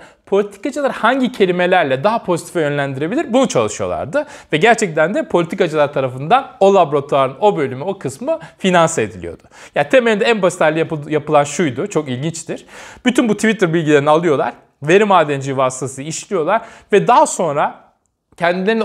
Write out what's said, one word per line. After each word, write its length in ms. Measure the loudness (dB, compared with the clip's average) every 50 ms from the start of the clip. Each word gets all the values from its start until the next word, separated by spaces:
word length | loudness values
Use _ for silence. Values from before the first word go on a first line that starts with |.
| -10 -20 _ _ _
politikacılar 640 | -2 0 0 0 -2 -8 -8 -10 -8 -6 -2 -4 -4
hangi 400 | -4 0 0 0 2 2 0 -2
kelimelerle 720 | 0 0 0 0 2 0 2 2 4 2 4 2 -2 0 0
daha 200 | 0 0 0 -2
pozitife 380 | -2 -4 -4 -4 -6 -4 -2
yönlendirebilir? 720 | -2 -2 -2 -2 -4 -4 -4 -6 -6 -4 -4 -4 -4 0 2
Bunu 140 | 2 2
çalışıyorlardı. 800 | 2 2 0 0 0 -2 -4 -4 -4 -4 -4 -6 -4 -4 -4 -4 -6 -14 -20 -8 _ -2
Ve 40 |
gerçekten 560 | 2 4 4 4 4 0 -2 0 0 0 0 0
de 140 | -4 -4
politikacılar 680 | 0 0 -2 0 -2 -2 -2 -2 0 2 0 0 0 0
tarafından 580 | -4 -4 -4 -6 -8 0 0 2 0 0 -4 -2 2
o 140 | 2 4 6
laboratuvarın 640 | 4 2 2 0 -2 -2 0 0 0 0 0 -2 0
o 180 | 0 0 2
bölümü, 260 | 0 -4 -4 -4 -8 -8
o 160 | -8 -8 -6
kısmı 400 | -8 -10 -10 -6 -6 -6 -6 -6 -8 -18 _
finanse 440 | _ -2 2 4 4 2 2 0 -2
ediliyordu. 420 | -4 -4 -6 -12 -14 -14 -14 -16 _ _ _ -20 -20 -6 _
Yani 140 | -2 0 4
temelinde 360 | 2 4 4 4 0 0 0
en 160 | 0 0 2
basit 200 | 0 -2 0 2
haliyle 180 | 0 2 2 0
yapı-, 320 | -2 -2 -4 -8 -6 -4
yapılan 320 | -4 -4 -2 2 2 2 2
şuydu, 440 | 2 -2 -2 -2 -2 -2 -4 -8
çok 220 | -4 -4 -4 -4 -4
ilginçtir. 560 | -6 -6 -6 -8 -8 -8 -12 -12 -12 -12 -14 -20 -20 -20 -20 -20 -20 -2 _
Bütün 240 | 0 2 2 2 0
bu 60 | 0
Twitter 380 | 0 0 0 0 0 0 0 0
bilgilerini 360 | -2 2 4 2 4 4 4
alıyorlar. 440 | 2 2 2 0 0 0 -2 -4 -6 -12 _ _ _ _ 0
Veri 220 | 2 4 4 4
madenciliği 520 | 4 4 4 4 2 -2 -4 -4 -4 -2
vasıtasıyla 520 | 0 0 0 -2 -4 -8 -8 -8 -10 -10 -10
işliyorlar 520 | -10 -12 -10 -6 -4 -4 0 0 -2 -2 -2 -6 -20 -20 _ _ 2
ve 140 | 2 4
daha 180 | 4 4 4 4
sonra 600 | 2 0 -2 -2 -2 0 0 -2 -2 -4 -10 _ _ _ _ _ _ _ _ _ _ _
kendilerine 460 | -2 -2 0 0 0 0 0 0 0